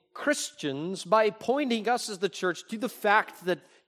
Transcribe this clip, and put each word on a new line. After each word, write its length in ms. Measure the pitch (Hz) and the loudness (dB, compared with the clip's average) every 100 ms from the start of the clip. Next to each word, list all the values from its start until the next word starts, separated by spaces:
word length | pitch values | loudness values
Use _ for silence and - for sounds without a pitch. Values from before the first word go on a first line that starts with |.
| _ | _
Christians 920 | - 285 285 - - 151 139 165 190 | -4 -2 0 -4 -6 -6 -4 -6 -8
by 280 | 170 220 220 | 2 4 4
pointing 580 | 202 - 269 285 226 214 | 0 -2 0 0 0 0
us 200 | 240 - | -2 -4
as 100 | 190 | -4
the 100 | 185 | -4
church 400 | - 185 165 - | -2 -2 -4 -8
to 100 | 220 | -6
the 100 | 233 | -6
fact 580 | - 208 208 - - 170 | 0 4 4 4 -4 -4
that 140 | 175 - _ | -4 -6 _